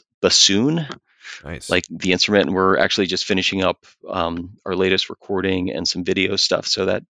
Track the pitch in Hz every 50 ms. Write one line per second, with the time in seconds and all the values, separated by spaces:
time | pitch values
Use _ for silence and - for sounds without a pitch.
0 | - _ _ _ - 92 - - - - 98 101 117 143 160 170 156 135 - -
1 | _ _ _ _ - - - - - 73 85 76 - - 92 90 - - - -
2 | - 92 90 90 - - 104 101 92 67 - 92 95 95 95 65 87 95 - -
3 | 101 87 92 90 - - 104 95 92 - - 95 92 92 87 - _ - - _
4 | - 85 - 95 85 85 85 85 87 92 107 - _ - 92 90 95 92 95 92
5 | - - - - - - 101 95 92 95 95 92 90 90 - 71 87 - - 90
6 | 90 92 92 95 92 92 98 98 - - 92 - - - - 101 95 95 95 98
7 | - _